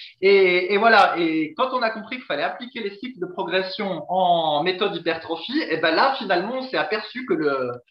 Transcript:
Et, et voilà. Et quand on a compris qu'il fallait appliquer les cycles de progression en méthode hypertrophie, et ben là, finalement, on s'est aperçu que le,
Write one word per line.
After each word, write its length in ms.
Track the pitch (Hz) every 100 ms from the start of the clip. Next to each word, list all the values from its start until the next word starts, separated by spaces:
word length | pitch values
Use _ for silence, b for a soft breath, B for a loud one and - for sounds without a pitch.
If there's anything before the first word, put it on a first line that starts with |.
| B _
Et, 520 | 190 196 190 180 180
et 60 | 202
voilà. 360 | 226 214 180 170
Et 340 | 165 160 147 -
quand 160 | 254
on 100 | 254
a 80 | 226
compris 260 | 214 - 254
qu'il 100 | -
fallait 180 | 143
appliquer 360 | 180 - 240 233
les 160 | 202 202
cycles 200 | 247 175
de 80 | 180
progression 800 | 185 180 185 185 - 196 165 147
en 540 | 185 180 170 160 185
méthode 320 | 180 185 202
hypertrophie, 680 | 170 170 160 - 165 - 285 226
et 100 | 156
ben 160 | 165
là, 200 | 170 269 269
finalement, 400 | 202 175 202 262
on 100 | 254
s'est 80 | -
aperçu 500 | - 214 - 247 254
que 80 |
le, 380 | 165 147 135 123 123 -